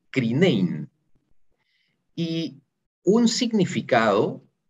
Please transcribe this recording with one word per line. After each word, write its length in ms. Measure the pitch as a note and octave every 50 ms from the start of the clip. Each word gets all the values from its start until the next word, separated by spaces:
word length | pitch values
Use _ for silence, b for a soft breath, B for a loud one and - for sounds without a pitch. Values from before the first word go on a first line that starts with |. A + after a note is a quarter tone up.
| _ _
krinein, 760 | - C3+ A#2+ A2+ A#2+ D3 F#3+ F3+ B2+ G2 F2+ E2 D2+ D2+ D2 - _ _ _ _ _ _ _ _ _ _ _ _ _ _ _ _ _ _ _ _ _ _ _ _ _
y 420 | E3 E3 E3 E3 E3 E3 C3+ - - _ _ _ _ _ _ _ _ -
un 240 | F3 G#3 A#3+ A#3+
significado, 1160 | A3+ - - B3 A3+ A3 G#3 F3 - - A2+ - - C3 A#2 A2+ G#2+ G2 G#2+ C#3 F#3 - - - _ _ _ _